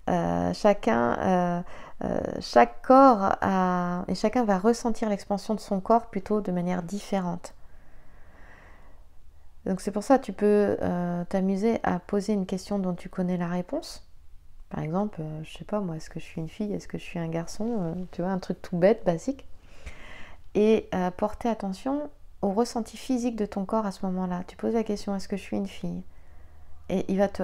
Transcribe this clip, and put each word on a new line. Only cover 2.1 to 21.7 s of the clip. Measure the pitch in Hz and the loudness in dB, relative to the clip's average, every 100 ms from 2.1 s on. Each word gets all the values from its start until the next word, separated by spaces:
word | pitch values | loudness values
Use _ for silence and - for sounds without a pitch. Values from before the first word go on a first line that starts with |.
| - - - | -2 -2 -6
chaque | - - 240 - | 4 6 6 6
corps | - 262 269 220 196 - | 8 10 10 8 4 2
a, | 196 190 185 180 175 180 - | 2 4 4 2 0 -2 -2
et | |
chacun | 185 214 247 | 0 2 2
va | 226 190 | 4 4
ressentir | 208 233 240 220 220 | 4 4 2 0 0
l'expansion | 202 - 202 - 208 | -2 -2 -2 -2 -4
de | |
son | - 196 | -2 -2
corps | - 233 233 | 4 4 2
plutôt | 196 - 214 | -6 0 0
de | 202 | 0
manière | 180 175 180 | -2 0 -2
différente. | 170 202 - 196 180 175 - - - - - - - - - - - - - - - - - - - - - - - | -4 -6 -2 -2 -2 -4 -8 -14 -14 -14 -14 -14 -14 -16 -16 -18 -18 -18 -20 -18 -18 -18 -18 -18 -18 -16 -18 -10 -4
Donc | 185 | -4
c'est | - | -2
pour | 208 | -2
ça | 202 262 | 4 4
que | 254 | 4
tu | |
peux, | 190 208 208 202 - | 2 4 6 4 2
euh, | 185 175 175 175 175 | 0 0 0 -2 -2
t'amuser | 196 190 190 220 226 | 0 2 2 2 2
à | - 180 | 0 -2
poser | - 202 196 | 0 -2 0
une | 214 190 | 0 0
question | 185 - 202 | -4 -2 -2
dont | 185 | 0
tu | 175 - | -2 -6
connais | - 180 180 | -2 0 0
la | 170 | 0
réponse. | 180 175 294 - - - - - - - - - | -2 -2 -6 -6 -12 -16 -18 -16 -16 -16 -16 -10
Par | - | -6
exemple, | 151 175 208 - | -2 0 -2 -4
euh, | 156 156 | -8 -8
je | 156 - | -10 -12
sais | 165 | -4
pas | 208 | -4
moi, | 190 160 | -2 -6
est-ce | - | -8
que | 165 | -10
je | - | -10
suis | - | -8
une | 160 | -8
fille, | - 208 | -6 -4
est-ce | 185 - | -6 -6
que | 170 | -10
je | |
suis | - 170 | -8 -6
un | 165 | -4
garçon, | 165 165 - 220 233 | -4 -4 -4 -2 -2
euh, | 165 170 180 | -2 -4 -6
tu | - | -4
vois, | 175 | -2
un | 190 | -2
truc | - 180 | -2 -6
tout | - 175 | -4 6
bête, | 185 226 - | 6 6 2
basique. | 165 - 277 - - - - - - - - - - - 196 | 0 0 -6 -8 -12 -14 -14 -12 -12 -12 -12 -12 -12 -4 4
Et, | 214 220 - 190 | 6 6 2 -2
euh, | 180 | -2
porter | 180 214 - 240 | 0 -2 0 -2
attention | 214 196 | -2 -4